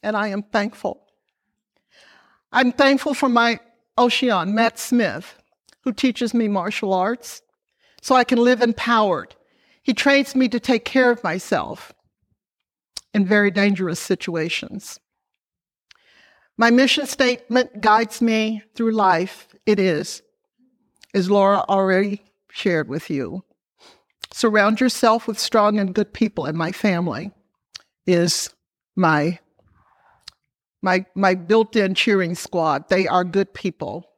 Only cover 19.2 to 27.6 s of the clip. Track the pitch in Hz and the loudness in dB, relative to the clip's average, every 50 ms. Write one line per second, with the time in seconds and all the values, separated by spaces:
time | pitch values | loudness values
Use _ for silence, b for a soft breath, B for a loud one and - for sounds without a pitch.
19.2 | 180 190 - - - _ _ _ _ - 208 196 190 185 165 151 175 - - - | 0 -4 -8 -18 -20 _ _ _ _ 0 2 2 2 0 0 -2 -4 -8 -12 -16
20.2 | _ _ _ _ _ _ _ _ _ _ _ _ _ _ _ _ - _ - 196 | _ _ _ _ _ _ _ _ _ _ _ _ _ _ _ _ -20 _ -4 -2
21.2 | 180 185 202 202 196 196 202 196 - - 196 196 190 190 190 185 202 202 202 202 | 0 2 2 4 4 4 2 2 0 0 0 0 2 2 2 2 0 -2 -4 -10
22.2 | _ _ _ _ _ _ - - - 202 175 160 151 - 135 160 - - 156 139 | _ _ _ _ _ _ -16 -4 -2 0 0 0 -2 -4 -6 -10 -6 -6 -6 -6
23.2 | 127 87 113 185 - _ _ _ _ _ _ b b b b b b b _ _ | -6 -6 -8 -12 -14 _ _ _ _ _ _ b b b b b b b _ _
24.2 | - - - - - 226 208 214 202 214 220 214 254 254 - - - 226 220 233 | -20 -18 -6 -2 0 2 4 4 2 2 2 2 0 0 2 2 2 2 2 2
25.2 | - - 214 - - - - 226 208 208 208 208 202 185 185 208 208 - - - | -2 -6 -8 -6 -6 0 2 2 2 4 2 0 -2 -2 -2 -4 -4 -4 -2 -2
26.2 | 226 214 _ - 160 151 160 165 165 165 190 - - 214 185 170 180 170 117 117 | -2 -2 _ -6 -6 -4 -4 -4 -4 -6 -6 -2 -2 0 0 0 -2 -4 -6 -8
27.2 | 165 202 _ _ _ _ _ _ | -10 -12 _ _ _ _ _ _